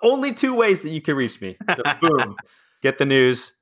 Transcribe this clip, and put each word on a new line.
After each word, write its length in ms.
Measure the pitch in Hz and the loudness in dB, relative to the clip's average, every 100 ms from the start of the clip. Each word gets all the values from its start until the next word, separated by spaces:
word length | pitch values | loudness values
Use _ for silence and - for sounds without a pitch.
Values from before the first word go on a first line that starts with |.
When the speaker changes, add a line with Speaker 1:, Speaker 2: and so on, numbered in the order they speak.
Speaker 1:
only 300 | 233 269 277 | 0 2 -2
two 220 | - 269 | -2 -2
ways 260 | 247 226 190 | 2 2 2
that 80 | 156 | -2
you 140 | 160 | -6
can 120 | 156 | -2
reach 280 | 139 117 - | -2 -2 -6
me. 160 | 95 92 - 170 | -14 -8 -4 -2
So 60 | 143 | -2
Speaker 2:
<laughs> 100 | 143 | 0
Speaker 1:
boom, 340 | 165 143 107 98 - _ _ _ | 0 0 -2 -8 -20 _ _ _
get 140 | 135 131 | -2 0
the 80 | |
news. 480 | 139 135 127 123 - _ | 2 4 4 2 -8 _